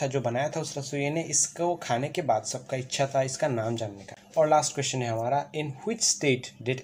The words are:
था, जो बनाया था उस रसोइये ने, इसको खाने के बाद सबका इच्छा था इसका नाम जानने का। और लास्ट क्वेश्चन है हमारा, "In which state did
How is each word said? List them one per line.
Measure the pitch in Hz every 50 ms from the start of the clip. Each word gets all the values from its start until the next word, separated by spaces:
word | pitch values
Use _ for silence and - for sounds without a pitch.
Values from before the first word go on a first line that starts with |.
था, | 151 135
जो | 127 139
बनाया | 120 120 117 123 139 151
था | 147 160
उस | 151 151 - 147
रसोइये | 135 135 - 143 139 143
ने, | 151 165
इसको | 160 135 147 - - - - - 170 175 175
खाने | 170 - - 127 117 131 151
के | - 180
बाद | 165 127 113 107 107
सबका | - - 135 - - - 131
इच्छा | 127 131 - - 139 135
था | - 139
इसका | 135 135 131 - - 151
नाम | 127 117 110 117 117
जानने | 113 113 104 101 98 98
का। | - - - - - - 165
और | 156 156
लास्ट | 156 151 143 - -
क्वेश्चन | - 139 - - 131
है | 123 117
हमारा, | 113 113 113 120 135 143 143 -
"In | - 151 151
which | 147 131 - - - 233 233 - - - -
state | - 147 127 123 - - - - 117 117
did | 131 131